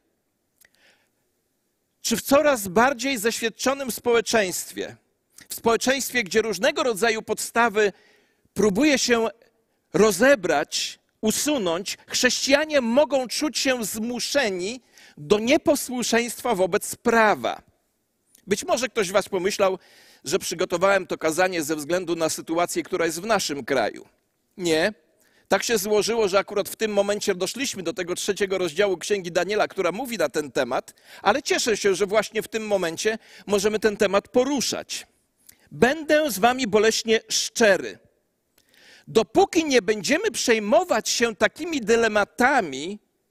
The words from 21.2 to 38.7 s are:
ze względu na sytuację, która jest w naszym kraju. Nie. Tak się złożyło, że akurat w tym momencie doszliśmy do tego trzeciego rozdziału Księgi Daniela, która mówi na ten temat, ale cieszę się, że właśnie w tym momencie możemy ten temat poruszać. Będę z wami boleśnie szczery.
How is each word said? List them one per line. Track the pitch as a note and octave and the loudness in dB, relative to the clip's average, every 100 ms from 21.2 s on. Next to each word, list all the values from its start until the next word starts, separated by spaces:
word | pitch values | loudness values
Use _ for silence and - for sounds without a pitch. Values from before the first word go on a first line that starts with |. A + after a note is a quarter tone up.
| D#3+ D#3 F#3 F3+ | -2 2 0 0
ze | C#3+ D#3 | -2 -4
względu | C#3+ F3+ E3+ E3+ | -2 -4 -2 -2
na | D#3+ | -2
sytuację, | - D#3 E3 F3 F3+ | -2 -4 -2 0 -2
która | D3+ F3+ E3+ | -4 -2 -2
jest | D#3+ | -4
w | G3+ | -2
naszym | G#3 - C#3+ A#2 | -2 -2 -6 -2
kraju. | C3+ G#2 - - _ _ _ _ - | 0 0 -4 -16 _ _ _ _ -6
Nie. | F3 D#3 F#3 G#3+ _ _ _ _ _ | 0 2 0 -2 _ _ _ _ _
Tak | G3 | -2
się | - A3+ | 0 -2
złożyło, | F#3+ G#3 F#3+ A#3 G#3 | 0 0 2 0 2
że | G3 | 2
akurat | F#3 G#3 F#3 | 0 -4 -4
w | - | -4
tym | A3 | -2
momencie | G3+ G3+ G#3 - F#3 | 0 0 -2 -2 -2
doszliśmy | F3+ A3+ C4+ - | -4 -6 -8 -6
do | D#3+ | -8
tego | E3 F3 F3 | -6 -6 -6
trzeciego | - F#3 G3+ F#3 | -4 -2 -2 -2
rozdziału | F3+ D3 G3+ F3 | -2 0 0 0
Księgi | - G#3 F3+ | -2 -4 -2
Daniela, | E3+ F3 G#3 D3+ | -2 -2 0 -2
która | - F3 | 0 -2
mówi | F#3 C4 A3+ | -4 -6 -4
na | D3+ | -2
ten | D#3 D3 | -2 -4
temat, | D3+ B2 C3+ - - _ - | -2 -2 -2 -6 -14 _ -4
ale | - B3 | -2 0
cieszę | - F4 B3+ G3+ | 0 -2 0 0
się, | G3+ F3+ | 0 0
że | G3 | 0
właśnie | G#3+ G3 A3 | 0 -2 -6
w | - | -6
tym | A3+ G#3+ | -6 -2
momencie | G3+ E3+ E3 G#3+ A3 - - - | -2 -2 -2 -4 -4 -10 -18 -4
możemy | G3+ G#3 G#3+ | 0 0 0
ten | A3 G3+ | 0 2
temat | G3 G3 - | 2 2 2
poruszać. | B3 B3+ C#4+ - E2 D#2 - - _ _ _ - _ _ | 2 2 0 -2 -6 -8 -12 -14 _ _ _ -20 _ _
Będę | C#3+ A#3 D#4 D4+ D4+ D#4 | 0 2 2 0 2 2
z | F#3 | 2
wami | A#3 B3+ B3+ | 2 2 0
boleśnie | G#3+ A3 A3 A3+ A3 - | 2 4 2 2 0 0
szczery. | - - - A3 F3+ B2 F2 _ _ _ _ _ _ _ | -4 -4 2 4 4 0 -12 _ _ _ _ _ _ _